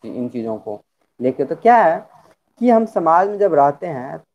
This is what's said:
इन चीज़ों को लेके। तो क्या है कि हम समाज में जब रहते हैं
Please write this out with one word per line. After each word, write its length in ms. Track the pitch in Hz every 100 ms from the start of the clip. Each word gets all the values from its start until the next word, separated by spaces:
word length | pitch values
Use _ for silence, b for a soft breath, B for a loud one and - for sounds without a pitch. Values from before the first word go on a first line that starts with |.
इन 240 | 117 123 120
चीज़ों 280 | 123 113 110
को 240 | 110 104 _ _ _ -
लेके। 240 | 123 131
तो 120 | 135 160
क्या 200 | 220 233
है 320 | 170 175 - _ _ _ _ -
कि 120 | 240
हम 160 | 226 220
समाज 420 | 196 165 170 196
में 100 | 202
जब 160 | 202
रहते 320 | 147 143 143 180
हैं 320 | 135 135 160 _